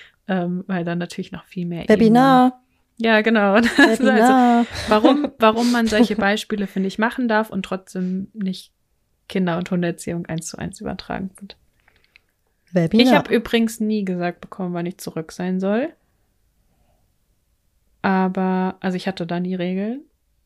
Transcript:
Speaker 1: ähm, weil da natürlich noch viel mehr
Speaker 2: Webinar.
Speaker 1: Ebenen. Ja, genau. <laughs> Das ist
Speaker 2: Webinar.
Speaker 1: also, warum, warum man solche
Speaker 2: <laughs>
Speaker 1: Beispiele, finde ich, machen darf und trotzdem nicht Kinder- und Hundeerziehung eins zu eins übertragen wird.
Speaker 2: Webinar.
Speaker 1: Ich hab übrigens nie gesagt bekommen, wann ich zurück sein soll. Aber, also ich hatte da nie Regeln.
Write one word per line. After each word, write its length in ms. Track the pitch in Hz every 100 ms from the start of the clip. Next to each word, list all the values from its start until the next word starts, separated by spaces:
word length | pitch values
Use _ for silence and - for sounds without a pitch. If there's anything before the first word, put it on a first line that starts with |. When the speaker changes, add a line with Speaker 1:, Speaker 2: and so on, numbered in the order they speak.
| - _ -
Speaker 1:
ähm, 380 | 185 175 180 -
weil 180 | 180
da 100 | 170
natürlich 380 | 175 175 - 185
noch 120 | 175
viel 200 | - -
mehr 240 | 175 170 -
Speaker 2:
Webinar. 580 | 214 220 240 269 254 254
Speaker 1:
Ebenen. 140 | 254 _ _ _ -
Ja, 220 | 226 220
genau. 320 | 214 220 202
<laughs> 60 | 202
Das 180 | 233 -
ist 220 | 277 226
Speaker 2:
Webinar. 580 | 226 220 240 262 240 233
Speaker 1:
also, 100 | 240 - -
warum, 440 | 214 262 285 294 -
warum 340 | 220 226 240
man 140 | 240 226
solche 300 | 214 226 208
Speaker 2:
<laughs> 0 |
Speaker 1:
Beispiele, 500 | 196 214 - 214 196
finde 220 | 196 190
ich, 100 | 202
machen 300 | 226 254 240
darf 200 | 214 220
und 120 | 190
trotzdem 640 | - 190 - 190 185 185 196
nicht 380 | 220 190 185 - _ _ _ _ _ -
Kinder- 300 | 190 180 165
und 120 | 180
Hundeerziehung 540 | 180 170 170 - 170
eins 220 | 175 160 -
zu 100 | -
eins 240 | - -
übertragen 500 | 208 196 - - 196 -
wird. 200 | 196 - _ _ _ _ _ _ _ _ _ _ _
Speaker 2:
Webinar. 340 | 180 165 220 262
Speaker 1:
Ich 60 |
hab 180 | 202 -
übrigens 480 | 233 226 233 226 -
nie 260 | 214 214 190
gesagt 340 | 180 175 175
bekommen, 320 | - - 185
wann 120 | 175 175
ich 100 | 185
zurück 340 | - 165 160
sein 280 | - 180 185
soll. 300 | 190 214 311 - _ _ _ _ _ _ _ _ _ _ _ _ _ _ _ _ _ _ _ _
Aber, 760 | 196 190 185 190 185 185 185 -
also 160 | 196 185
ich 100 | 190
hatte 180 | 185 170
da 140 | 175
nie 140 | 180
Regeln. 480 | 185 175 185 208 262 - _ _ _